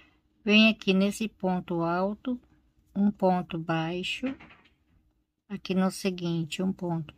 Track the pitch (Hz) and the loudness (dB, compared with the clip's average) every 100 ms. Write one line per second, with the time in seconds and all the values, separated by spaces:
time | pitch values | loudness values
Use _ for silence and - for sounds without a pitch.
0 | _ _ _ _ 208 214 220 214 - 190 | _ _ _ _ 4 6 6 4 2 2
1 | 202 - 220 - 185 180 170 170 165 175 | 2 0 -6 -4 -2 -2 -2 -2 0 0
2 | 196 208 - 247 _ _ _ _ _ 190 | -2 -4 -6 -8 _ _ _ _ _ 0
3 | 202 - 185 180 175 165 165 165 160 180 | 2 2 2 2 -2 -8 -2 -2 -2 -4
4 | 185 - 254 277 - - _ _ _ _ | -6 -6 -6 -8 -16 -20 _ _ _ _
5 | _ _ _ _ - 196 - 185 190 - | _ _ _ _ -14 -10 -2 0 0 0
6 | 202 180 170 165 160 - 185 185 175 165 | -4 -2 -2 -2 -4 -4 -4 -2 -4 -4
7 | 151 | -6